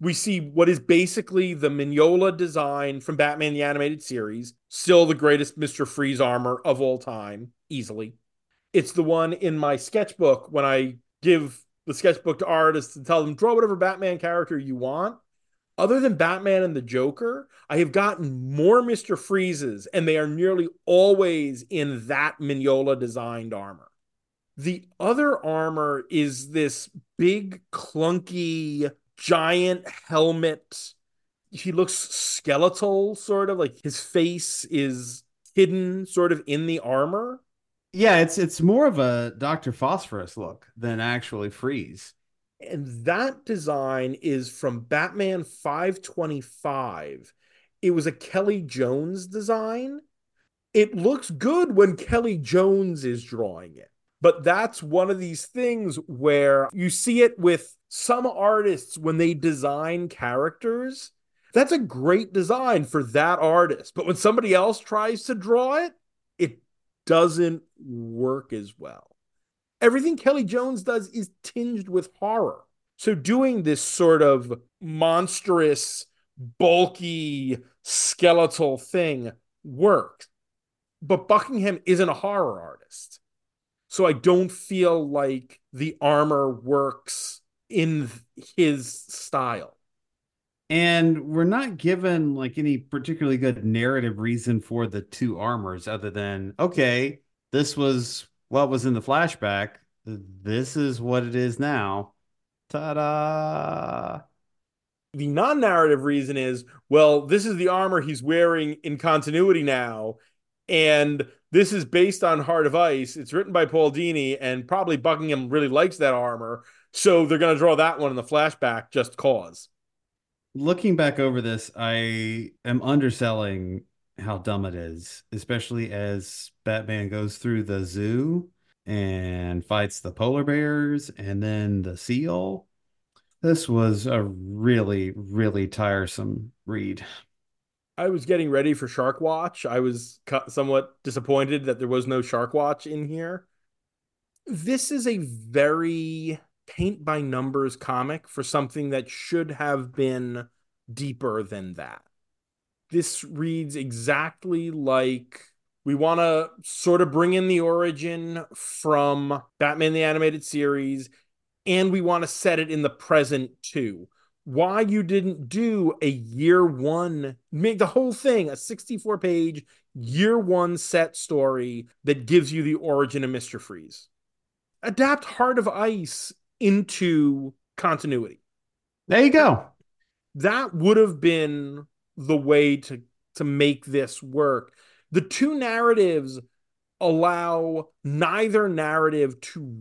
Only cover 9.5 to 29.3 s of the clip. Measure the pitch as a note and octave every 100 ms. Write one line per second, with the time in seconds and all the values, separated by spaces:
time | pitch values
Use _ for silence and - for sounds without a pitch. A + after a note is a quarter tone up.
9.5 | D#3 D3 C#3 - A3 G#3 - D#3+ B2+ -
10.5 | D3+ C#3 C3+ C3 B2 _ _ D#3+ E3 C#3+
11.5 | - _ _ - - F#3 E3 E3+ D3+ -
12.5 | D#3+ D#3+ D#3 B2+ D3 C3 E3 D3+ D3 A3
13.5 | A3+ A3+ F#3+ F#3 F#3 F#3+ F3 E3+ E3+ D#3+
14.5 | D3+ C3+ B2+ B2+ D3 G3+ A#3 _ _ _
15.5 | _ _ - F#3+ C4 C4 D#3+ E3+ F#3+ G3
16.5 | F#3+ F#3 D3 A#2 B2+ C3+ C#3 A#3 C4+ -
17.5 | _ - D3+ E3 F#3+ G3+ F3+ D3 B2+ B2+
18.5 | C#3+ E3+ A#3 A#3+ A3+ - F3+ - G3 F#3
19.5 | D#3 C#3 G2+ F#2+ F#3 D#3+ D#3 D3+ D#3 F3+
20.5 | F#3 E3 - - F3+ G3 G3 F#3 E3 C#3+
21.5 | B2+ A#2+ F3 C#3+ B2+ A2 C#3 D3+ - C#3+
22.5 | C#3 C3+ C3+ C#3 C3 B2 A#2 A#2 A#2 A2+
23.5 | G#2 G2 F2 _ _ _ _ _ _ _
24.5 | - D3 F3+ - - F#3 B3 D4 C4+ D#3
25.5 | D#3+ D#3+ D#3+ D3 C#3 - D#3+ D3 B2+ C#3
26.5 | D#3 D3 - - - - - F3 G#3 G3
27.5 | F#3 _ - - D3+ D#3+ F3+ F3+ F3+ E3+
28.5 | D#3+ D#3 D3 C#3+ - _ - -